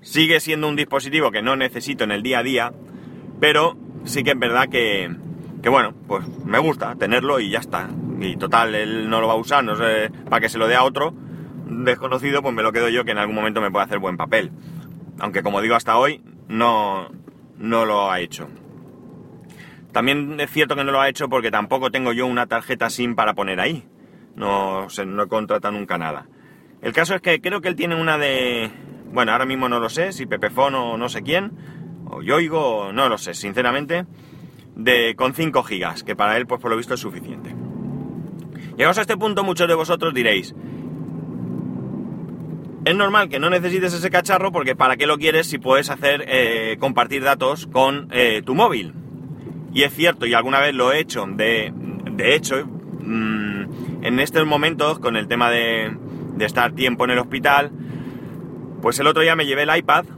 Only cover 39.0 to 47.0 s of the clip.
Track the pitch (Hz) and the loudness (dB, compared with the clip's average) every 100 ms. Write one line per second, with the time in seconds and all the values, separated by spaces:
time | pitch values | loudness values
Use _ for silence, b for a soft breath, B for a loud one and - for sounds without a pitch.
39 | 208 208 214 196 196 170 175 165 160 175 | 0 -2 0 0 -2 0 2 2 2 0
40 | 165 131 113 101 - - B B B B | 0 2 2 2 -2 -12 B B B B
41 | - - - - - 62 62 64 - - | -10 -10 -10 -8 -8 -6 -8 -8 -8 -8
42 | - - - - - - - - 156 190 | -8 -10 -12 -12 -12 -12 -12 -2 0 2
43 | 202 208 185 135 165 180 175 185 180 170 | 4 4 2 0 2 2 2 0 0 -2
44 | 180 180 - 185 196 175 131 127 131 127 | 2 2 4 2 2 0 -2 4 4 4
45 | 147 151 156 160 170 143 127 135 143 147 | 2 4 4 4 0 -2 4 4 4 0
46 | 139 143 - 131 117 113 110 107 135 123 | 2 0 2 2 2 0 -2 -2 0 2